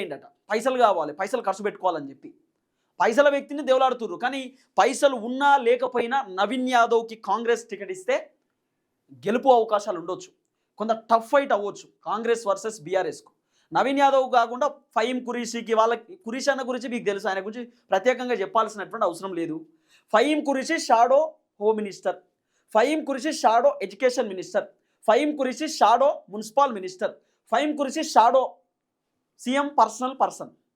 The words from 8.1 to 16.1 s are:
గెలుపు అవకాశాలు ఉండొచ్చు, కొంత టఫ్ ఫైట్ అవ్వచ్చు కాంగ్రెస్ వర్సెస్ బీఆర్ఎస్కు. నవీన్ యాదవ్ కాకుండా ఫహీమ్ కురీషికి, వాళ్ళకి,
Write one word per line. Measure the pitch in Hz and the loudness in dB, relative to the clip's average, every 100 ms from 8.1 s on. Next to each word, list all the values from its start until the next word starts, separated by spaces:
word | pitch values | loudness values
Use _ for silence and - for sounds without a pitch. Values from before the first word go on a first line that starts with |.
| 285 - _ _ _ _ _ _ _ _ 131 156 | -4 -4 _ _ _ _ _ _ _ _ -10 -4
గెలుపు | 240 269 240 | 0 4 4
అవకాశాలు | 220 208 214 175 | 4 -2 -2 -8
ఉండొచ్చు, | 170 185 - _ _ _ _ - | -8 -10 -12 _ _ _ _ -10
కొంత | 214 220 - | -4 -4 2
టఫ్ | 226 226 | 0 4
ఫైట్ | 285 277 214 | 0 2 -2
అవ్వచ్చు | 202 - - _ 160 | -2 -10 -20 _ -8
కాంగ్రెస్ | 208 233 226 220 | -4 -2 -2 -2
వర్సెస్ | 190 220 208 151 | -4 -6 -10 -4
బీఆర్ఎస్కు. | 185 165 139 _ _ _ _ _ 160 | -2 -2 -8 _ _ _ _ _ 0
నవీన్ | 240 277 | 0 2
యాదవ్ | 277 269 262 240 | 4 4 2 2
కాకుండా | 226 247 285 - _ | 2 -2 -4 -4 _
ఫహీమ్ | 233 233 254 240 | -4 -2 -4 -6
కురీషికి, | 240 233 233 226 220 | -8 -6 -8 0 2
వాళ్ళకి, | 226 226 - | 2 0 -6